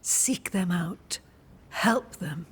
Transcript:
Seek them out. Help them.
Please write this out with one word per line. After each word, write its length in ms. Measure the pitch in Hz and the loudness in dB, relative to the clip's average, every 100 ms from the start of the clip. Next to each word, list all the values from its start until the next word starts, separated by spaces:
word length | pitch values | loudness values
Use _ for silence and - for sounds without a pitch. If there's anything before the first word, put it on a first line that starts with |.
Seek 500 | - - - 269 - | 0 2 2 0 -2
them 200 | 196 185 | -2 2
out. 480 | 175 170 196 - - - - - - - | 0 0 -6 -10 -12 -12 -20 -20 -20 -14
Help 480 | - 214 226 - - | 2 4 4 0 -10
them. 280 | 151 151 165 | -8 -8 -10